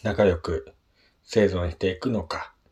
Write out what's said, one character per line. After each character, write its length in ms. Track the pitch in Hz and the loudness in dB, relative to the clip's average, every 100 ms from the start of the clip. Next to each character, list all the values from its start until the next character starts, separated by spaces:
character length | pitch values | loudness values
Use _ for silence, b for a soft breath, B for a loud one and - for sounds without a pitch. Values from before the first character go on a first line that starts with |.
仲 220 | 110 98 | -4 2
良 120 | 101 80 | 4 2
く 380 | - 82 - _ _ _ _ _ | -2 -6 -6 _ _ _ _ _
生 240 | - 113 101 | -2 2 2
存 240 | 92 85 | 2 -4
し 60 | - | -2
て 140 | 95 | -4
い 100 | 90 | -2
く 100 | 135 | -4
の 140 | 110 | -4
か 280 | - - - | -6 -10 -12
っ 20 | _ _ | _ _